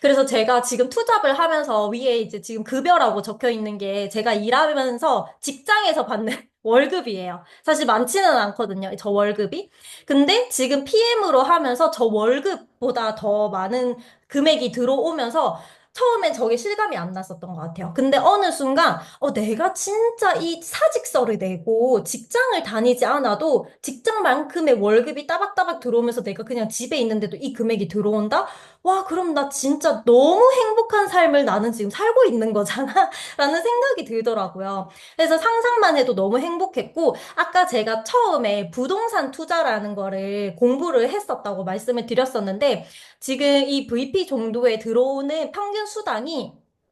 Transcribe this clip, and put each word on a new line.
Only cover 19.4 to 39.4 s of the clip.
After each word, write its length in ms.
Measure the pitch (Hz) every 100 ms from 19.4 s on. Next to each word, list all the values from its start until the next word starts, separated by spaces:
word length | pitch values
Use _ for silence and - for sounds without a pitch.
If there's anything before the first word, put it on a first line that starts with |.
| 214 226 359
진짜 600 | 370 392 427 453 466 392
이 260 | - 330 330
사직서를 800 | - - 622 571 - 285 233 208
내고 640 | 190 180 226 226 247 214
직장을 580 | - - - 466 508 359
다니지 440 | 208 220 240 247 240
않아도 600 | 285 247 208 311 226 - _
직장만큼의 920 | - 269 453 440 339 277 294 339 311
월급이 520 | 233 202 226 247 277 285
따박따박 540 | 339 403 381 359 -
들어오면서 420 | 247 233 233 233
내가 220 | 202 165
그냥 240 | 214 240 214
집에 300 | - 247 311
있는데도 400 | 226 214 202 -
이 140 | 277
금액이 340 | - 226 214 180
들어온다? 580 | 208 208 214 208 311 381 - - _
와, 220 | 349 381
그럼 300 | 381 349 349
나 140 | 294 277
진짜 560 | - 269 302 330 220
너무 440 | 240 240 294 381 508 523
행복한 480 | 440 453 453 415 392
삶을 360 | 370 320 285
나는 280 | 233 196 226
지금 180 | 226 202
살고 340 | - 440 494 440
있는 260 | 233 220
거잖아? 400 | 208 202 214 269
<laughs> 440 | 370 - - - -
라는 260 | 285 330
생각이 420 | 466 480 539 403
들더라고요. 840 | - 226 233 214 185 185 190 196 185 - - -
그래서 220 | 320 320
상상만 580 | 453 453 480 480 359 294
해도 180 | 254
너무 240 | 196 196 247
행복했고, 800 | 339 339 370 247 - - 294 - -
아까 320 | - 339 359 359
제가 380 | 240 220 220
처음에 640 | 226 480 440 294 220 208 170
부동산 600 | 247 269 403 453 392 269
투자라는 640 | 294